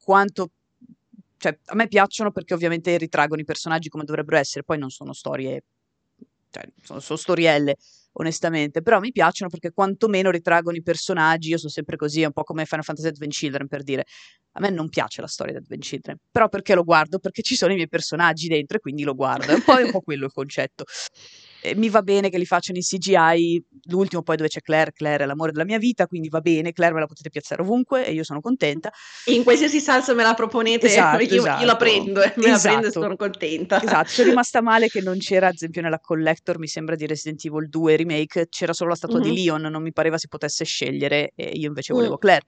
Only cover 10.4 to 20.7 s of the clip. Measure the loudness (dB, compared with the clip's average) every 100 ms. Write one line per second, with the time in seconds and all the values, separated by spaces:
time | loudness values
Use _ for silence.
10.4 | 2 2 2 -4 -4 -4 -2 0 2 2
11.4 | 0 -4 -4 -10 -10 -6 -4 -2 -2 -2
12.4 | -6 -6 -6 -6 -6 -6 -6 -6 -10 -8
13.4 | -6 -6 -8 -10 -6 -6 -8 -14 -20 _
14.4 | _ -6 -4 -4 -4 -4 -6 -8 -12 -10
15.4 | -10 -10 -12 -14 -12 -12 -12 -18 _ 0
16.4 | 0 0 0 2 4 2 2 -4 -6 -6
17.4 | -4 0 0 0 -2 -4 -4 0 2 2
18.4 | 0 -2 -2 -6 -6 -6 -4 -2 -2 -2
19.4 | 2 2 6 4 4 -2 -4 -6 -6 -8
20.4 | -8 -6 -6